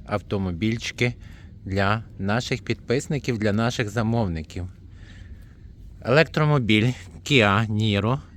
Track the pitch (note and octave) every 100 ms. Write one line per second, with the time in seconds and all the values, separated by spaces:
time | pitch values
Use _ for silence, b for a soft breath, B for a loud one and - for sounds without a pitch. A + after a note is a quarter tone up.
0 | - G2+ - G#2 F#2+ E2+ A2 A#2 - -
1 | B2 A#2+ B B B B F#2+ F#2+ G2 A2
2 | G#2+ - G2 A2 - B2+ - A2+ - A#2+
3 | - D3 - A#2 G#2+ G2+ A#2 - G#2+ G2+
4 | A2 A#2 G#2+ D#2+ D#2 - F2+ - - B
5 | B B B B B B B B - -
6 | A2+ C3+ D#3+ - D3+ D3 A2 G#2+ A#2 B2
7 | B - - C#3+ G#2 G2+ A2 G#2+ A2 G2+
8 | G#2 C#3 -